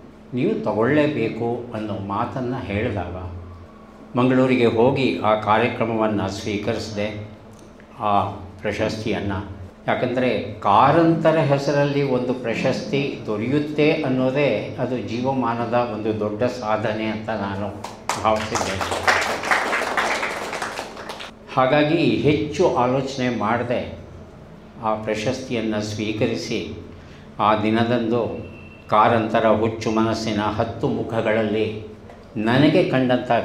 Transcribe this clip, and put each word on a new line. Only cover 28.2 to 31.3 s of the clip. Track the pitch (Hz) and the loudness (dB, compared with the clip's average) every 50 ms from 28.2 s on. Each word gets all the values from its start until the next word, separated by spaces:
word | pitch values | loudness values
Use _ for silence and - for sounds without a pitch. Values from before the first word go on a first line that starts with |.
| 107 90 87 - - - - - - - - - - - | -2 -2 -4 -8 -10 -12 -16 -18 -18 -18 -20 -18 -4 2
ಕಾರಂತರ | 107 107 110 117 117 113 107 107 113 117 110 | 4 6 6 6 6 4 2 2 2 4 4
ಹುಚ್ಚು | 110 107 107 113 113 - - - 117 | 4 4 4 2 0 -2 -2 -2 0
ಮನಸ್ಸಿನ | 110 110 110 113 110 - - 113 104 104 | 2 2 2 2 0 -2 -2 -2 0 0
ಹತ್ತು | 107 107 107 - 113 - - - 147 131 | 0 0 0 0 -2 -2 -2 -2 -2 -2
ಮುಖಗಳಲ್ಲಿ | 113 113 - - 117 113 101 - | 0 -2 -4 -2 -2 0 0 2